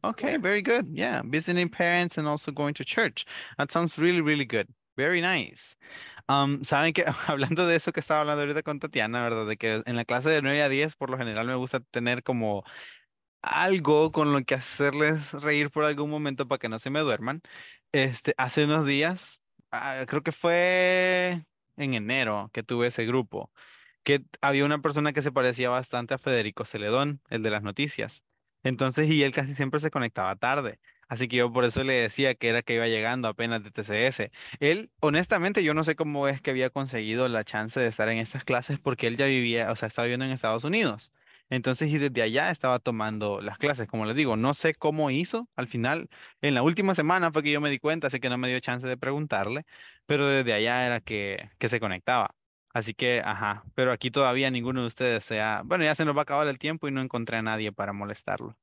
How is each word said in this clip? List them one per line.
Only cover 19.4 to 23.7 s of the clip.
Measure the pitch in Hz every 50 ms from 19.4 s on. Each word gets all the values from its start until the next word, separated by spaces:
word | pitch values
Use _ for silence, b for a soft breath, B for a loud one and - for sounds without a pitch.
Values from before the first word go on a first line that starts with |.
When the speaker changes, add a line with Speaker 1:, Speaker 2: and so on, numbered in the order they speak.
| _ _ _ _ _ _
Speaker 1:
ah, | - 117 - 139 131 131 131
creo | 123 143 151
que | 135 165
fue | 156 - - 170 170 175 175 180 185 185 180 180 185 185 180 185 185 180 180 180 180 170 151 _ _ _ _ _ _
en | - 147 135 127
enero | 113 104 107 127 135 127 110 107 104 101 110
que | _ 117
tuve | 113 - 123 120 120 123
ese | - - 117
grupo, | 110 123 131 117 101 - 101 - - B B B B